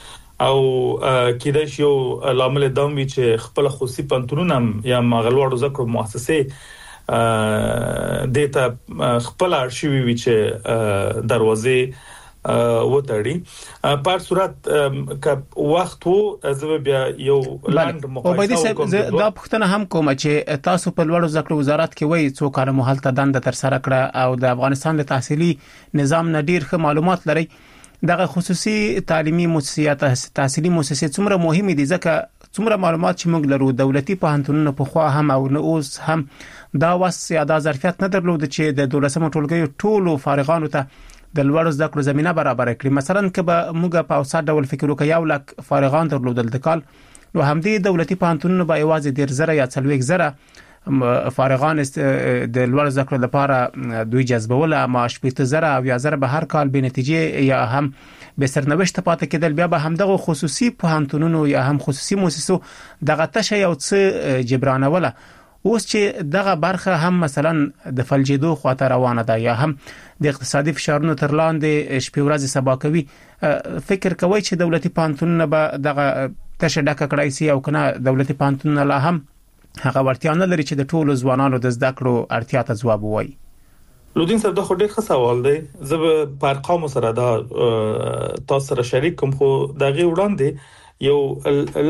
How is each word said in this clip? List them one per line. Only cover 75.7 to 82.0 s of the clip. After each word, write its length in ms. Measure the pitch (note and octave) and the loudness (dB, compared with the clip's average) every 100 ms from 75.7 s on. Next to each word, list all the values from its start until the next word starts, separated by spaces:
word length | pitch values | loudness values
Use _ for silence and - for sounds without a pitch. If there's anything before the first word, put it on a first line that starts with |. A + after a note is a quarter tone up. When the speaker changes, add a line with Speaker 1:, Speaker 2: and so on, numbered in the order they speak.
| C#3+ | -2
Speaker 2:
دغه 540 | C#3+ C#3+ C#3 C3+ C3+ - - - | -2 0 0 0 -4 -8 -14 -4
تشه 220 | D#3+ D#3 | -2 0
ډکه 240 | C#3+ D3 C#3+ | 0 0 -2
کړای 220 | C#3+ D3 | 0 -2
سي 220 | C#3 D#3 | 0 0
او 100 | C#3 | 0
که 120 | C#3 | 0
نه 180 | D3 C#3 | 0 0
دولتي 440 | - B2+ C3 C#3 | 0 0 2 0
پوهنتونونه 500 | D3 C#3+ C#3 D3+ C#3+ | 0 0 0 0 0
لا 140 | C#3+ C#3 D3 | 2 2 2
هم 160 | E3+ C#3 _ _ _ _ - | 0 -4 _ _ _ _ -6
هغه 220 | C3 C3+ | -2 0
وړتیا 320 | C3+ B2 E3 D#3+ | 0 0 0 0
نه 80 | |
لري 180 | F#3+ F3+ | 0 0
چې 120 | C#3 C#3+ | -2 -2
د 80 | C3+ | -2
ټولو 220 | E3 D3 C#3 | 0 2 2
ځوانانو 360 | C3 B2+ C#3 C3 | 2 2 2 2
د 100 | B2+ A#2+ | 0 0
زده 140 | C3 | -2
کړو 160 | C3 | 0